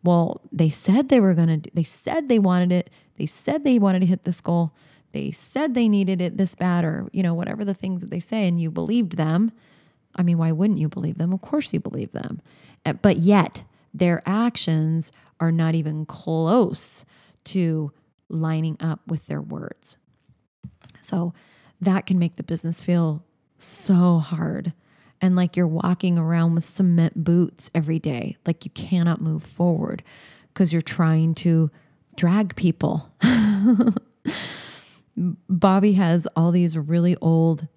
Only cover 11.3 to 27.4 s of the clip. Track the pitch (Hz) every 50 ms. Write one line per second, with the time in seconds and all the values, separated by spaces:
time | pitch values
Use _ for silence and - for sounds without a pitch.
11.3 | 185 190 - - - 302 285 - - - - - - - - - - - - -
12.3 | - - _ _ _ _ _ - - _ _ 156 - - - 208 185 - 165 190
13.3 | 208 196 165 - - - - _ _ _ _ _ - - 180 175 170 - - -
14.3 | 190 214 233 240 233 - - - 160 156 156 160 160 165 156 - _ _ _ _
15.3 | _ _ 170 165 165 165 165 160 160 165 151 156 151 156 156 - - - - -
16.3 | 165 160 160 160 202 254 214 - - - - - - - - _ _ _ _ _
17.3 | _ _ _ - - 190 175 165 160 156 156 143 - _ _ _ _ _ _ _
18.3 | - 160 160 160 160 160 160 160 156 - 160 165 156 - _ - 165 156 - -
19.3 | 147 147 147 160 156 - - - - _ _ - - _ _ _ _ _ _ _
20.3 | _ _ _ _ _ _ _ - _ _ _ - _ - - - - 170 175 175
21.3 | - _ _ _ _ _ _ _ _ _ 180 196 185 196 - - 190 180 175 165
22.3 | - - - - 165 165 - 165 165 - - - 175 175 170 160 151 151 - _
23.3 | _ _ _ _ _ _ - - - - - - 196 175 180 180 175 165 151 -
24.3 | 175 160 165 160 - - - 170 - _ _ _ _ _ _ _ _ _ - 185
25.3 | 180 180 180 175 - 180 180 160 160 165 - 175 180 - - 180 175 170 160 160
26.3 | 170 170 165 170 165 165 165 - - - 190 180 170 170 165 160 - - 160 175
27.3 | 170 175